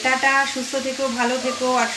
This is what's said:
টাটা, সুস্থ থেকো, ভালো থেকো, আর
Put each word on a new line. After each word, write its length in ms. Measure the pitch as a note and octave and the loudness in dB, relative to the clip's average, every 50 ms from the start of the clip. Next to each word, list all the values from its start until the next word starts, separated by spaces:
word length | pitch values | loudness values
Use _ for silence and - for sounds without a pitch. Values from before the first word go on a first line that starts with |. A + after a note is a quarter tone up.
| - | 0
টাটা, 300 | B3+ C4 B3+ C4 C4+ C4+ C#4 C#4 C4 - | 0 2 2 2 2 4 2 2 0 -2
সুস্থ 200 | C4 B3 - - C4+ A#3+ | -4 -4 -4 -4 -4 -2
থেকো, 180 | C4 B3+ C4 C4+ C4 A#3 A#3+ | -4 -4 -2 -2 -2 0 0
ভালো 160 | A#3+ A#3 B3+ B3+ - | 0 0 0 0 -2
থেকো, 220 | C4 B3+ - B3+ B3+ B3+ B3 | -2 -2 -2 0 2 2 2
আর 80 | A3+ A3+ - | 2 0 -2